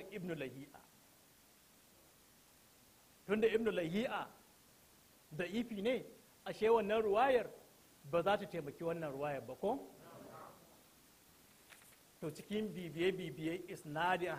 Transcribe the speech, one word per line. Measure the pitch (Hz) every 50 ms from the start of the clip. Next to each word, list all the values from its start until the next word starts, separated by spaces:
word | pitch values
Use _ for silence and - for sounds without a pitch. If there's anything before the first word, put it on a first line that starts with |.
| - - 208
Ibn | 202 170 180 165
Lahi'a. | 147 135 127 135 135 139 - - - - - - - - - - - - - - - - - - - - - - - - - - - - - - - - - - - - - - - - - - - - - - - - - - - -
Tunda | 185 208 220 226 214 202
Ibn | 220 226
Lahi'a | 208 185 180 170 160 180 214 254 - 214 175 131 - - - - - - - - - - - - - - - - - - - - - 156
da'ifi | 147 175 175 196 240 240 - 214 196 196
ne, | 247 262 190 - - - - - - - - -
ashe | 196 - - 214 220
wannan | 233 226 196 196 214 226 214
ruwayar | 202 196 220 269 277 254 233 196 - - - - - - - - - - - - 139
ba | 170 170
za | 170 196 208
ta | 202 202
taimaki | - 175 165 151 151 135 - 170
wannan | 165 170 165 160 147
ruwayar | 135 139 147 147 143 131 117
ba | 123 127
ko? | - - 208 269 277 - - - - - - - - - - - - - - - - - - - - - - - - - - - - - - - - - - - - - - - - - - - - - - - -
To, | 170 151
cikin | 151 - - - 202 214 214 202 160
bibiye-bibiye | 180 175 160 147 165 180 196 185 - - 160 139 151 160 160 170 185 -
isnadin | - 175 - - 151 147 156 170 180 185 170 180 170 151